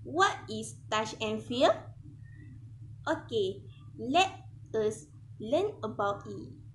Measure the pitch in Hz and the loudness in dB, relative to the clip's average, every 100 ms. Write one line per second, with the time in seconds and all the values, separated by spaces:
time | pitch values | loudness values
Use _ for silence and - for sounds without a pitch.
0 | 233 302 392 - - 220 220 - - 214 | -2 6 6 6 -4 -6 -6 -10 0 0
1 | 220 - 220 214 - 247 294 659 - - | 0 -2 -2 -2 -2 6 6 6 -2 -14
2 | - - - - - - - - - - | -14 -14 -16 -14 -14 -14 -14 -14 -14 -8
3 | - 320 - 226 190 196 - - - - | -2 -2 0 2 2 0 -10 -16 -14 -6
4 | 226 311 381 - - - - 220 214 220 | 4 6 6 2 -14 -16 -2 2 2 0
5 | - - - - 214 294 415 - 220 - | -12 -18 -16 -10 2 4 4 0 -6 0
6 | 202 202 220 190 - - - | 0 0 -6 -10 -10 -12 -16